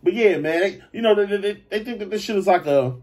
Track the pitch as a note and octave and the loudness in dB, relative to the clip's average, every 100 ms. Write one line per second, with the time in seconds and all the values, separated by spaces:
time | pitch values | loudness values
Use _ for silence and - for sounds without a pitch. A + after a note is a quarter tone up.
0 | F4 A#3 G#3+ D#3+ D3+ E3 F#3+ F#3 _ - | 0 2 2 2 0 0 -2 -4 _ -2
1 | A3+ G#3 G3 G3+ G3 G#3 _ G#3 A3 A3+ | 2 2 2 -2 -4 -8 _ -8 -8 -10
2 | G3+ G#3 G#3 G#3 G3 - D3+ C#3 B2+ B2+ | -8 -8 -2 -2 2 2 4 2 2 -4